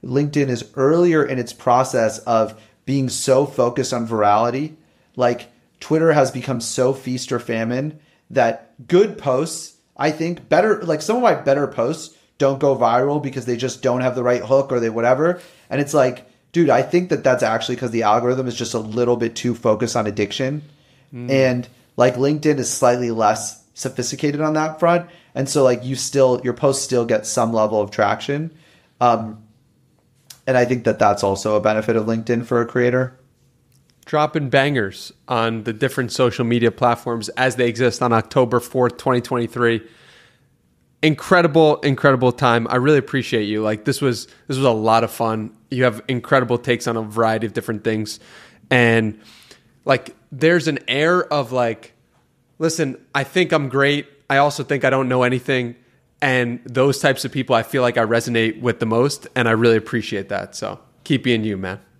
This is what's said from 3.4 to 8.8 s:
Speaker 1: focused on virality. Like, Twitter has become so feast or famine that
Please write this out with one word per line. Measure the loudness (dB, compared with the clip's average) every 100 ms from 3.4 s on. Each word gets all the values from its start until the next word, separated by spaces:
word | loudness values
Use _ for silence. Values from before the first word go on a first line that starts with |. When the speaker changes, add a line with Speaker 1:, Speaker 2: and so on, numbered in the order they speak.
| 2
Speaker 1:
focused | 0 0 0 -4
on | -4 -4
virality. | 2 4 4 2 -2 -8 -12 _ _ _
Like, | -2 0 0 -10 _ _ _
Twitter | -2 2 4
has | 4 2
become | -2 -6 -6
so | -6 -2 0
feast | -2 -6 -8 -6
or | -6
famine | -4 -4 -2 -4 -6 -10 _ _ _
that | 0 0 0 -12 _